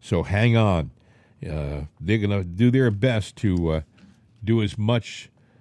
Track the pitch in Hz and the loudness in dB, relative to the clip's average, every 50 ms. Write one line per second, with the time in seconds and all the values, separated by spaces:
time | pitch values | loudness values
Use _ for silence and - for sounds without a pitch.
0 | - - 107 85 78 67 95 101 113 120 117 113 110 104 92 85 71 65 - _ | -6 -2 -2 -2 0 0 0 2 2 4 4 4 4 4 2 2 0 -4 -8 _
1 | _ _ _ _ _ _ _ - - 87 78 76 73 71 71 71 73 78 _ - | _ _ _ _ _ _ _ -14 -12 -8 -6 -6 -4 -4 -6 -8 -8 -10 _ -10
2 | - 85 107 113 104 101 101 101 95 87 85 90 117 123 123 135 131 120 107 98 | -4 -2 -2 0 0 0 -2 -2 -4 -4 -2 2 2 4 4 4 2 2 0 2
3 | 104 131 120 107 98 - - - - 101 92 87 85 80 80 78 78 _ _ _ | 0 0 0 0 -2 -6 -8 -4 -2 0 0 2 0 0 0 -2 -4 _ _ _
4 | - - - _ _ _ _ - - 101 113 113 107 98 - - 104 107 120 117 | -20 -20 -20 _ _ _ _ -10 -4 0 0 0 0 -2 -2 -2 0 0 0 0
5 | - - - - - - _ _ _ _ _ _ | -2 -4 -14 -18 -18 -20 _ _ _ _ _ _